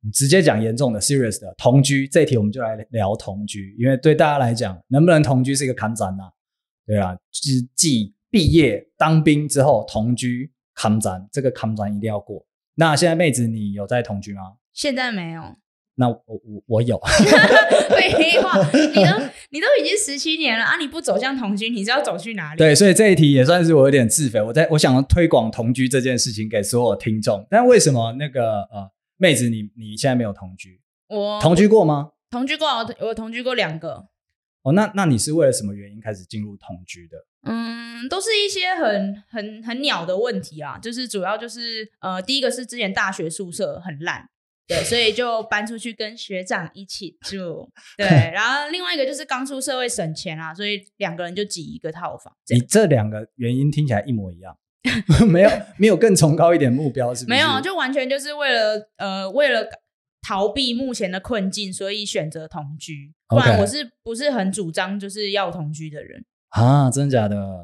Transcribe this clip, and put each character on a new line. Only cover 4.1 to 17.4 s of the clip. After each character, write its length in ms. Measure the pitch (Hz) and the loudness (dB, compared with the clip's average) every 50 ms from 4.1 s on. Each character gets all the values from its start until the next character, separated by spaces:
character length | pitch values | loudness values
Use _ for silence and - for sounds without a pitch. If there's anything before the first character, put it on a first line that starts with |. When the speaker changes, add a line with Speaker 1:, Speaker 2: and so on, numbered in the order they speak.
| 147 | 4
Speaker 1:
大 160 | 156 165 151 | 4 2 2
家 80 | 147 143 | 2 0
来 140 | 131 117 | 0 0
讲， 260 | 120 117 120 98 92 87 _ _ | 0 -2 -4 -6 -8 -12 _ _
能 160 | 127 143 165 | 4 4 6
不 60 | 180 | 6
能 120 | 170 156 | 6 4
同 200 | 147 131 135 127 | 4 4 2 2
居 120 | 127 135 139 | 2 0 -2
是 100 | 135 143 | -2 -2
一 20 | |
个 60 | 127 | -4
坎 200 | 120 - 113 110 117 | -4 -4 -4 -6 -4
展 140 | 107 107 92 95 98 | -4 -4 -6 -6 -10
啊。 100 | 95 92 _ _ _ _ _ _ _ _ _ _ _ | -12 -16 _ _ _ _ _ _ _ _ _ _ _
对 120 | - 107 104 | -2 0 0
啊， 160 | 95 90 92 | 0 -2 -4
就 360 | 92 _ _ - - - 143 | -10 _ _ -12 -6 -2 0
是 160 | 131 127 123 123 _ | 0 0 -2 -4 _
继 400 | - - 160 135 113 104 98 _ _ _ _ | 0 0 2 2 0 0 -4 _ _ _ _
毕 220 | - 208 160 139 | 2 2 4 6
业、 340 | 147 165 147 120 104 - - _ _ _ | 6 6 4 4 0 -2 -8 _ _ _
当 260 | 156 156 160 160 151 | 2 4 4 4 6
兵 240 | 160 147 147 151 143 | 4 4 4 0 -2
之 140 | - 139 | 0 2
后， 220 | 131 151 131 107 104 - | 4 4 4 2 0 -2
同 260 | - 117 110 120 123 | -4 -2 0 0 -2
居 380 | 113 127 123 123 123 135 - _ _ _ _ _ | -2 -2 -4 -4 -4 -8 -10 _ _ _ _ _
坎 260 | - - 110 107 110 | -2 0 0 2 2
展， 260 | - 101 92 92 95 _ | 0 -2 -6 -6 -12 _
这 80 | - 143 | -8 -2
个 100 | 131 131 | -2 -2
坎 240 | 120 - - 113 107 | -2 -2 -6 -4 -4
展 180 | 104 101 101 | -4 -4 -4
一 60 | 104 101 | -4 -4
定 80 | 104 | -4
要 140 | 110 104 101 | -4 -6 -6
过。 260 | 104 - 104 90 _ _ _ _ _ _ _ | -8 -10 -16 -16 _ _ _ _ _ _ _
那 200 | 147 165 160 147 | 0 2 2 4
现 140 | 131 175 170 | 2 2 2
在 80 | 165 | 2
妹 160 | 165 175 156 | 2 2 2
子， 160 | 123 123 120 113 | 2 0 -2 -2
你 240 | 110 110 104 101 | -2 -4 -6 -6
有 140 | 101 104 101 | -6 -8 -6
在 160 | 98 123 123 | -2 -2 -2
同 180 | 117 - 104 98 | -2 -4 -8 -8
居 140 | 98 104 101 | -8 -10 -14
吗？ 80 | 98 95 - 208 _ _ _ _ | -14 -14 -18 -20 _ _ _ _
Speaker 2:
现 200 | - - 294 254 | -6 -4 -4 -2
在 160 | 262 254 247 | -2 -4 -4
没 220 | 226 190 175 165 | -6 -6 -8 -10
有。 100 | 165 165 160 - - _ _ _ _ _ _ _ _ | -12 -14 -16 -18 -20 _ _ _ _ _ _ _ _
Speaker 1:
那 140 | - 127 120 | 0 0 0
我， 140 | 113 - _ | 0 -4 _
我， 360 | _ 110 101 _ 110 104 98 _ | _ -16 -16 _ -16 -18 -18 _
我 160 | - 113 107 | -2 0 0
有。 180 | 120 120 107 - | 2 0 -2 -2
Speaker 2:
<laughs> 80 | - - - 622 220 415 - - | 0 2 4 4 6 8 8 8